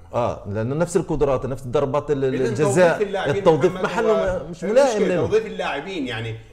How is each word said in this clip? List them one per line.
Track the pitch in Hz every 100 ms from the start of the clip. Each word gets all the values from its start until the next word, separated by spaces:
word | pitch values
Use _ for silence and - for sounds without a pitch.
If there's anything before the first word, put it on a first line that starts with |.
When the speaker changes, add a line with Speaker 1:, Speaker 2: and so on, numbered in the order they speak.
| -
Speaker 1:
آه، | 117 113 80 104
لأنه | 104 113
نفس | 147 170 185
القدرات، | 165 156 143 127 127
نفس | 117 123
ضربات | 147 139 147 143
ال-، | 139
ال-، | 135
Speaker 2:
إذن | 131 127
Speaker 1:
الجزاء، | 123 147 143 175
Speaker 2:
توظيف | 156 196
اللاعبين | 196 180 190
Speaker 1:
التوظيف | 180 156 175
Speaker 2:
محمد | 185
Speaker 1:
محله | 185 180 220
Speaker 2:
هو | 202 - 185
Speaker 1:
ما-، | 160
مش | 170
ملائم | 185 240 277 214
Speaker 2:
المشكلة | 190
Speaker 1:
له. | 180 160
Speaker 2:
توظيف | 214 -
اللاعبين | 185 175 143 151 165 127
يعني | 113 113 110 -